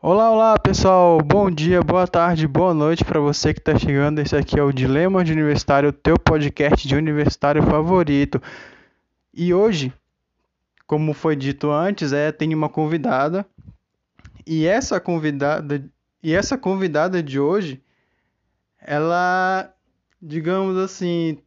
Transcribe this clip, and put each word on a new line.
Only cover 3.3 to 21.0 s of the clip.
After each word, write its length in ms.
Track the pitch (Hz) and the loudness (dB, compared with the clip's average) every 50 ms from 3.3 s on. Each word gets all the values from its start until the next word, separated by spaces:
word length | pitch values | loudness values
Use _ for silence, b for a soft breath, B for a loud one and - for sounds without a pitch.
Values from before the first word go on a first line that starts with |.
| 147 - - 156 156 | -2 -2 -2 -2 -4
que 80 | - | -2
tá 180 | - - 156 - | -2 0 0 0
chegando. 400 | - 160 143 139 143 147 151 151 | 0 0 0 2 0 0 0 -2
Esse 160 | 147 147 - | -4 -2 0
aqui 220 | 147 135 - - 151 | -2 -2 0 0 0
é 40 | 147 | 2
o 100 | 139 135 | 2 0
Dilema 520 | 131 127 127 135 143 170 185 196 190 180 | 0 0 0 2 2 2 2 2 0 0
de 80 | 160 160 | 0 0
Universitário, 600 | 156 156 151 147 139 - - 143 139 143 147 135 | 0 0 0 0 -2 0 2 2 2 4 2 0
teu 260 | - _ - 160 170 | 0 _ 2 2 2
podcast 680 | - - 165 156 147 143 - - 147 143 151 - - | 2 2 2 2 0 -2 -2 0 0 0 2 0 0
de 80 | 143 135 | 0 -2
universitário 640 | 143 156 160 151 147 147 143 - - - 143 147 151 - | 0 0 0 0 0 0 0 0 0 0 0 2 2 2
favorito. 800 | - 156 151 156 165 185 185 175 147 147 143 143 135 - 127 B B B B B B B B B B B B B B _ _ _ _ _ | 2 2 2 2 2 2 2 2 2 2 0 0 0 -2 -4 B B B B B B B B B B B B B B _ _ _ _ _
E 180 | - 170 180 175 | -4 -2 0 2
hoje, 380 | 180 202 226 214 156 139 131 131 _ _ _ _ _ _ _ _ _ _ _ _ _ _ _ _ _ _ | 4 2 2 2 0 -4 -6 -8 _ _ _ _ _ _ _ _ _ _ _ _ _ _ _ _ _ _
como 280 | _ 151 151 156 156 151 | _ -2 -2 0 -2 -4
foi 220 | - - 165 156 | -2 -2 -2 -2
dito 340 | 143 135 135 139 135 - 147 | -2 -2 -6 -6 -4 -2 -2
antes, 420 | 147 147 165 190 208 196 185 143 135 | -2 0 0 -2 -4 -4 -4 -4 -2
é, 200 | 143 147 156 151 | -2 -2 -2 -4
tem 220 | - 156 156 160 | -4 -4 -4 -2
uma 140 | 156 156 147 | -2 -2 -4
convidada. 760 | - - 156 151 160 170 135 247 - 127 139 151 170 190 202 _ _ _ - - - _ _ _ _ _ _ _ _ _ _ - _ - - | -2 -4 -4 -2 -2 -4 -4 -2 -2 -2 -2 -2 -2 -4 -8 _ _ _ -20 -20 -20 _ _ _ _ _ _ _ _ _ _ -20 _ -20 -12
E 200 | - 160 160 156 | -6 -4 -2 0
essa 340 | 165 196 233 277 - 226 185 | 2 0 0 -2 -2 -4 -4
convidada, 840 | - - 175 165 151 151 147 139 139 143 151 - 156 143 143 147 135 - _ _ _ _ _ _ - | -4 -4 -4 -2 -2 -4 -4 -2 -2 -2 -2 -2 -4 -6 -6 -6 -8 -10 _ _ _ _ _ _ -6
e 120 | 160 156 | -2 -2
essa 220 | 185 202 - 277 262 | -2 -2 -2 -6 -4
convidada 640 | - 190 190 190 190 180 147 147 156 185 190 180 165 | -4 -4 -4 -2 -2 -2 0 0 -2 0 -2 -4 -6
de 160 | 147 131 139 | -4 -4 -2
hoje, 420 | 139 147 180 208 202 156 131 131 _ _ _ _ _ _ _ _ _ _ _ _ _ _ _ _ _ _ _ _ | 0 0 0 -2 -2 -4 -10 -12 _ _ _ _ _ _ _ _ _ _ _ _ _ _ _ _ _ _ _ _
ela, 920 | _ - 147 151 156 165 175 175 180 180 180 185 185 185 190 190 190 - _ _ _ _ _ _ _ _ _ _ | _ -6 -4 -2 -2 0 0 0 0 0 0 0 0 0 -2 -2 -4 -8 _ _ _ _ _ _ _ _ _ _
digamos 560 | 185 160 147 165 156 165 180 190 190 190 185 185 | -16 -10 -8 -6 -4 -2 -2 -2 -2 -2 -2 -2
assim 600 | 190 190 190 - | -4 -4 -6 -6